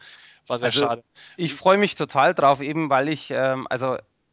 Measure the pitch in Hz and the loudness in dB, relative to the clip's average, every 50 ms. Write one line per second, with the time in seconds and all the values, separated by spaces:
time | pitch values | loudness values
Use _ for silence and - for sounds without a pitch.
0 | - - - - - - - _ _ - 127 120 123 123 113 139 143 117 117 117 | -20 -20 -20 -20 -20 -20 -20 _ _ -8 -6 -2 -2 -2 0 0 0 0 -2 -6
1 | - _ _ - - - - - 175 143 139 - - 190 190 202 208 185 - - | -8 _ _ -20 -20 -20 -8 -6 -6 -6 -6 0 2 4 4 4 2 0 0 -6
2 | 156 - - 139 139 175 180 160 147 139 139 127 143 143 151 165 160 143 139 131 | -8 -2 2 2 2 4 4 4 4 4 4 2 -2 -4 -4 -4 -2 0 0 0
3 | 139 151 156 135 - - 131 123 131 131 131 131 127 - - 120 131 131 123 - | 0 0 -4 -6 -8 -6 -4 -2 0 0 -2 -2 -4 -6 -6 -4 -2 -4 -4 -6
4 | - _ _ _ _ _ | -8 _ _ _ _ _